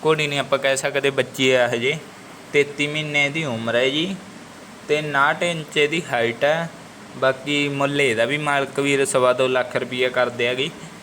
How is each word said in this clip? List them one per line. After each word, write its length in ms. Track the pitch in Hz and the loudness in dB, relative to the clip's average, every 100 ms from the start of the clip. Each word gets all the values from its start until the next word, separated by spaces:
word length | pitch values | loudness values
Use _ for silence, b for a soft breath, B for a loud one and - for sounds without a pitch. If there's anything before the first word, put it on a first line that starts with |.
| 156 | 2
ਘੋੜੀ 220 | 156 147 | 2 2
ਨਹੀਂ 120 | 143 | -2
ਆਪਾਂ 200 | 139 135 | 0 0
ਕਹਿ 180 | 135 135 | 2 0
ਸਕਦੇ, 320 | 143 139 139 | 0 0 0
ਬੱਚੀ 420 | 135 123 - 131 | 0 -4 2 4
ਆ 160 | 127 120 | 4 4
ਹਜੇ, 300 | 123 123 156 - - - - - | 2 0 -2 -8 -18 -20 -20 -2
ਤੇਤੀ 340 | 147 143 - 147 | 0 2 0 -2
ਮਹੀਨੇ 420 | 151 151 147 143 | -2 -2 0 0
ਦੀ 140 | 151 156 | 0 -4
ਉਮਰ 300 | 113 113 117 | -2 0 2
ਹੈ 140 | 131 | 2
ਜੀ 260 | 143 175 185 - - - - - - - | 0 -2 -6 -10 -18 -20 -20 -20 -20 -2
ਤੇ 120 | 147 | -2
ਉਨਾਹਠ 440 | 151 143 143 165 | 0 2 2 2
ਇੰਚ 340 | 175 170 147 151 | -2 -4 -4 2
ਇਹਦੀ 240 | 147 160 170 | 2 2 -2
ਹਾਈਟ 320 | 123 117 120 | 0 0 0
ਹੈ। 260 | 143 160 165 - - - - 131 | 0 0 -2 -10 -20 -20 -18 -2
ਬਾਕੀ 520 | 131 135 - 147 143 | 0 0 -2 0 0
ਮੁੱਲ 320 | 139 139 143 | 0 0 2
ਇਹਦਾ 240 | 139 110 117 | 2 4 2
ਵੀ 120 | 147 | 0
ਮਾਲਕ 420 | 147 143 135 - | 0 0 0 -2
ਵੀਰ 260 | 139 139 135 | 0 2 2
ਸਵਾ 280 | 139 127 | 4 4
ਦੋ 140 | 123 131 | 4 2
ਲੱਖ 280 | 127 123 - | 2 0 -4
ਰੁਪਈਆ 340 | 123 123 127 | -4 -2 0
ਕਰਦੇ 380 | 127 123 117 120 | 2 0 0 -2
ਹੈਗੇ। 220 | 127 147 - B B | 0 -4 -6 B B